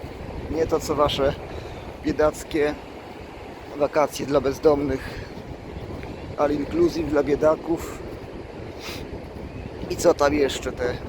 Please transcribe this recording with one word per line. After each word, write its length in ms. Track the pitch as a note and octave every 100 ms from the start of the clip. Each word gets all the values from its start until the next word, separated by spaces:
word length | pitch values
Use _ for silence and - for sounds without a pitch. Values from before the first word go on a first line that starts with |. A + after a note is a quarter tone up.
| - - - - -
Nie 160 | D#3 D#3
to, 120 | D#3+
co 160 | - C#3+
wasze 380 | D3 - C#3 D3+ - - - - - -
biedackie 720 | D3+ D3 D3+ D3+ - D#3 D3 D3+ - - - - - - - - - C#3+
wakacje 480 | C#3+ D#3 C#3+ - B2+
dla 160 | C#3+
bezdomnych. 840 | C#3 C3 D#3 C#3+ C#3+ C3+ - - - - - - - - - - - - - -
All 140 | D3
inclusive 580 | D3 C#3 D#3+ E3+ D#3 D3
dla 140 | D3
biedaków. 760 | C#3 C#3 D#3 D#3 D#3+ E3 - - - - - - - - - - - - - - - - - - - - -
I 60 | F3
co 180 | E3+
tam 200 | - C#3+
jeszcze? 380 | D3 C3+ - B2+
Te 260 | B2 B2 B2+